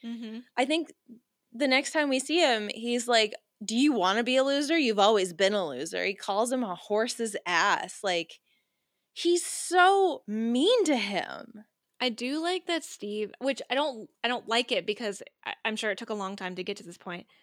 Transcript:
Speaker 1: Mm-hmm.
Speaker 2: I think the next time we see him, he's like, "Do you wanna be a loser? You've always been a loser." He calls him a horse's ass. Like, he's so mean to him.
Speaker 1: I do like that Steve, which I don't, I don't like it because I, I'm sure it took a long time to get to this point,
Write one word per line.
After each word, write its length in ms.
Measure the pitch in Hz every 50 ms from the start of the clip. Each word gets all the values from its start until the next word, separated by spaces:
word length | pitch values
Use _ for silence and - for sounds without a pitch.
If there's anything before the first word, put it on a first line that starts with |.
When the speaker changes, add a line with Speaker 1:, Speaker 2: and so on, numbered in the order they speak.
| -
Speaker 1:
Mm-hmm. 360 | 233 233 226 233 220 220 226 247 _ _
Speaker 2:
I 80 | - 254
think 280 | 254 302 330 320 - - _ _ - 240 - _ _ _ _ _ _ -
the 160 | 226 294 269
next 240 | 262 262 294 - -
time 160 | 320 302 285
we 100 | 269 262
see 200 | 262 - 302 349
him, 300 | 349 277 240 220 208 202 -
he's 320 | - 226 240 240 247 233 240
like, 260 | 240 226 220 214 - - _ _ _ _ 214
"Do 120 | 190 220
you 160 | 233 269 302 277
wanna 320 | 226 175 185 196 226 240
be 120 | 233 254
a 80 | 262 262
loser? 320 | 277 277 277 294 277 330 330
You've 200 | 294 240 220 196
always 340 | 196 208 226 208 190 190 175
been 220 | 160 196 190 208
a 120 | 208 185 156
loser." 360 | 135 123 143 185 190 180 180
He 100 | 185 202
calls 360 | - - - 196 202 226 247 233
him 100 | 254 247
a 100 | 202 180
horse's 640 | 170 - - 208 214 226 247 - - 233 220 202 - -
ass. 540 | 170 175 165 175 202 185 - - 190 - - -
Like, 380 | 196 180 170 165 - - - _ _ _ _ _ _ _ _ _ _ _ _ _ _ _
he's 320 | - - 339 349 349 -
so 760 | - - - - - 339 359 359 370 392 392 392 359 294 - -
mean 580 | - 208 220 226 233 233 247 285 392 494 494 392
to 120 | 302 294
him. 680 | 240 202 202 208 180 - - 65 - - - - 208 214 _ _ _ _ _ _ -
Speaker 1:
I 80 | 247 254
do 300 | 226 - 240 254 277 311 320
like 240 | 339 370 370 339
that 180 | - 339 330 311
Steve, 480 | - - - - 208 208 208 214 202 - -
which 240 | - 269 269 - - -
I 40 | -
don't, 360 | 269 294 311 262 220 208 - _ _ -
I 40 | 233
don't 200 | 247 233 - -
like 240 | 226 233 247 - 247
it 140 | 196 175
because 360 | 202 208 - 247 208 196 - - - - _ -
I, 100 | - - - -
I'm 120 | 226 220
sure 140 | 214 - 214 196
it 60 | 190
took 120 | 240 -
a 40 | 220
long 200 | 208 196 190 196
time 200 | 196 196 180 185
to 80 | 180 185
get 120 | 185 202 196
to 40 | -
this 140 | 170 175 -
point, 280 | - 185 175 175 - _ _ _